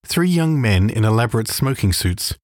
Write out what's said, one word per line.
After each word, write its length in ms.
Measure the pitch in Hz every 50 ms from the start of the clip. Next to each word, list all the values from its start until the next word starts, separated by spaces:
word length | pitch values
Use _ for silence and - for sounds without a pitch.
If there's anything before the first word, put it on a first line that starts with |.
| _
Three 240 | - - 165 170 180
young 320 | 180 170 160 160 160 143
men 300 | 123 110 101 92 95 107
in 120 | - 110 107
elaborate 440 | 110 110 113 117 113 - 113 113
smoking 440 | - - - 139 135 135 - - 98
suits 440 | 87 - - 95 87 - - - - _